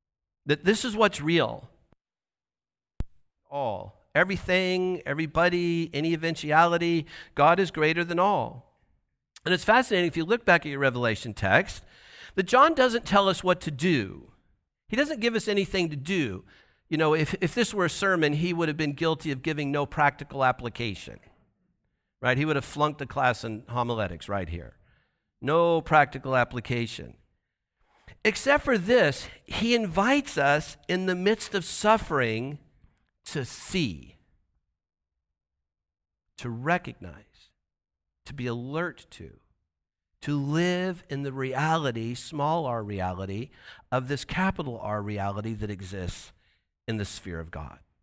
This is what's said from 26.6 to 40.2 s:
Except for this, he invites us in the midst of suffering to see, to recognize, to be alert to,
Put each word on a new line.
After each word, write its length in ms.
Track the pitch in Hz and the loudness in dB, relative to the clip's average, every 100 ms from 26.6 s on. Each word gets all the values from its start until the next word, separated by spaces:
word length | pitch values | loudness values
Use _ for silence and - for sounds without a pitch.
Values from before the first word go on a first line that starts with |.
| - 120 117 - - - _ _ _ _ _ _ _ _ - - | -4 -4 -4 -8 -14 -18 _ _ _ _ _ _ _ _ -20 -2
Except 400 | - - 269 294 | 0 2 2 2
for 140 | 285 226 | 4 0
this, 500 | 180 247 156 - - - - | 4 4 4 2 -6 -12 -8
he 280 | - 233 | -2 2
invites 640 | 240 208 190 220 285 277 160 | 2 2 2 2 2 2 2
us 400 | 139 147 - - - | 4 2 0 -6 -4
in 180 | 180 185 | -2 0
the 100 | 180 | 0
midst 400 | 196 220 - 196 | 0 0 -2 -4
of 80 | |
suffering 960 | 165 - 208 220 - 143 117 110 135 147 _ _ _ _ _ _ - | -4 0 4 2 2 0 0 0 -4 -10 _ _ _ _ _ _ -8
to 180 | 151 | -6
see, 760 | 123 - - 190 123 76 60 _ _ _ _ _ _ _ _ _ _ _ _ _ _ _ _ _ _ _ _ _ _ - | -4 -4 -2 0 -2 -4 -14 _ _ _ _ _ _ _ _ _ _ _ _ _ _ _ _ _ _ _ _ _ _ -12
to 100 | 123 | -8
recognize, 1000 | 117 143 180 127 - 90 69 _ _ _ _ _ _ _ _ _ _ | -6 -2 -2 -4 -14 -16 -18 _ _ _ _ _ _ _ _ _ _
to 120 | - 143 | -16 -8
be 100 | 123 | -6
alert 600 | 120 127 151 175 - - | -6 -6 -6 -6 -8 -20
to, 300 | - 82 - _ _ _ _ _ _ _ _ | -18 -18 -20 _ _ _ _ _ _ _ _